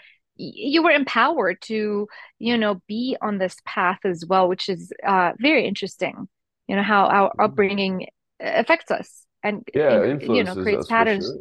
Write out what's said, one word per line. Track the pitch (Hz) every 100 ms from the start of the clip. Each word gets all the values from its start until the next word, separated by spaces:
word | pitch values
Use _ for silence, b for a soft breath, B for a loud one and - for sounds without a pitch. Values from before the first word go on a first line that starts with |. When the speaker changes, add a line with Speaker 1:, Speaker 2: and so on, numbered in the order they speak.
| b b _ -
Speaker 1:
y-, | 143
you | - 277 311
were | 330
empowered | 294 269 226 262 320 190 185
to, | - 220 214 208 208 B B -
you | 226 240
know, | 208 190 -
be | 214 254 -
on | 214 202
this | 185 -
path | - - 180 196
as | 202 170
well, | 170 190 185
which | 185 -
is, | 175 175 -
uh, | - 190 175 -
very | 269 302 190
interesting, | 196 190 - 170 - 190 _ _ _ -
you | 196
know, |
how | 202 208 190
our | 202 196
Speaker 2:
Mm-hmm. | -
Speaker 1:
upbringing | 208 135 196 196 190 185 - - _ -
affects | - - 233 330 -
us | 196 - - _ _
and, | 208 208 -
Speaker 2:
Yeah, | - 151 110
Speaker 1:
and, | 101 147
you | - 240
know, | 202
Speaker 2:
influences | 95
Speaker 1:
creates | 196 202
Speaker 2:
us | -
for |
Speaker 1:
patterns. | 226 226 202
Speaker 2:
sure. | - -